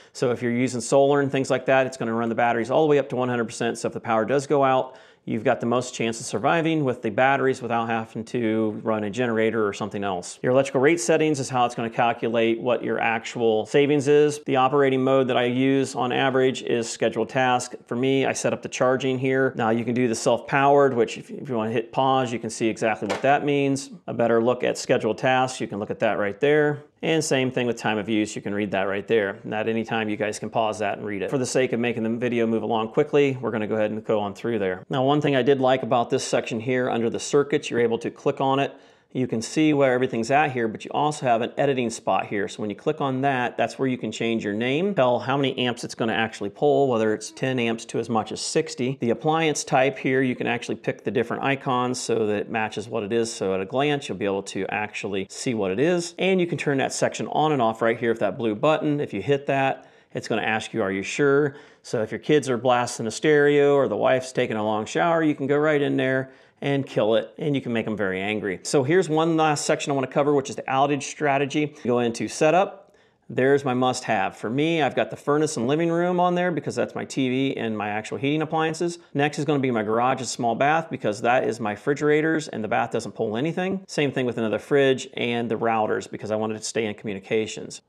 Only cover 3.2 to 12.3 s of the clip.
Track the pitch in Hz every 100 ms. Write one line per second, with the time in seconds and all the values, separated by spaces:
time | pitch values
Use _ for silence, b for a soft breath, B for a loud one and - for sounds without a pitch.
3.2 | 123 120 113 - 117 117 113 113 120 113
4.2 | 110 143 139 143 135 131 127 B B B
5.2 | - 117 120 117 117 123 123 - 113 117
6.2 | - 107 135 170 160 160 135 117 113 101
7.2 | 131 139 131 127 117 117 113 113 110 117
8.2 | 110 123 113 110 107 110 113 107 104 110
9.2 | 123 110 110 113 101 - 104 104 101 90
10.2 | - - 127 131 131 135 143 170 170 156
11.2 | 156 139 131 127 120 - 113 127 117 120
12.2 | 117